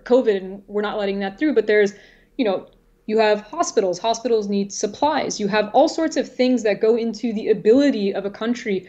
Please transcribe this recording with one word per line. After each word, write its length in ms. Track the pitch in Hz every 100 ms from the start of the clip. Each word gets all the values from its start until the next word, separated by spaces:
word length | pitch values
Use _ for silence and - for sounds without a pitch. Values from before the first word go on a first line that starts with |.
| -
covid 320 | 254 226 196
and 260 | 185 196 -
we're 140 | 208
not 160 | 208 214
letting 220 | 202 196
that 180 | 196 196
through, 160 | 302
but 140 | 226 208
there's, 260 | 214 202 - - _ _ -
you 80 | 220
know, 240 | 185 - _ _ _ -
you 120 | 220
have 220 | 214 214
hospitals, 580 | - 320 349 - 196 175
hospitals 480 | 226 226 254 226 202
need 240 | 202 196
supplies. 680 | - 208 - 294 294 - -
You 80 | 202
have 200 | 214 208
all 160 | 254 311
sorts 280 | - 320 302
of 160 | 208
things 300 | - 254 247
that 160 | 208 196
go 160 | 220 233
into 380 | 233 214 240
the 160 | 214 -
ability 680 | 202 202 254 285 220 196 -
of 100 | 202
a 60 |
country 560 | 202 220 240 226 185